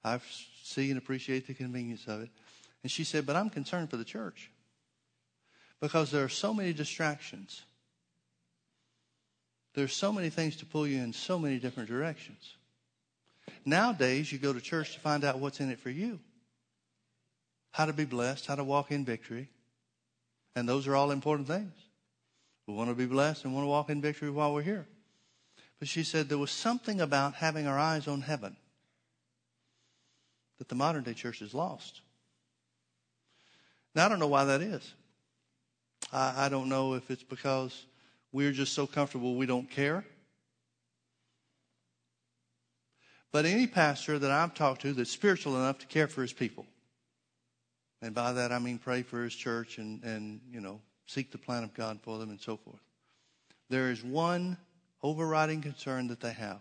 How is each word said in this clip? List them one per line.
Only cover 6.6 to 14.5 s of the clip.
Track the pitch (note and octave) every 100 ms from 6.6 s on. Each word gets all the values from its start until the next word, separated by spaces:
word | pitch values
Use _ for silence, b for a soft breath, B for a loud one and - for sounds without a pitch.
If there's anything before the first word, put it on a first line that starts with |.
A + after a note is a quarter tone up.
| F#3+
distractions." | D#3 D3 - D#3+ D3 - - - - - _ _ _ _ _ _ _ _ _ _ _ _ _ _ _ _ _ _ _ _ -
There's | C3+
so | - G3
many | G#3 E3+
things | D#3 D#3+ D#3
to | -
pull | D#3 D3
you | C3+
in | B2
so | A2+ - F3+
many | D3+ C3
different | B2 B2 A2
directions. | B2 D#3+ D#3+ - - - - _ _ _ _ _ _ _ B B B -
Nowadays, | D#3+ A#3 F#3+ B2+ C3 D3+
you | C#3
go | C#3